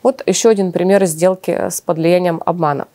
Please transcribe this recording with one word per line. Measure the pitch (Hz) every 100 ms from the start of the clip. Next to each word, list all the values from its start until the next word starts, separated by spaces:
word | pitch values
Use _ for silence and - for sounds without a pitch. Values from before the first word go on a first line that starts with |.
Вот | 254 269
ещё | - 185 233
один | 202 190
пример | 175 180 196
сделки | 190 156 180 185 -
с, | - 185 -
под | - 160
влиянием | 165 180 180 165
обмана. | - 170 156 139 -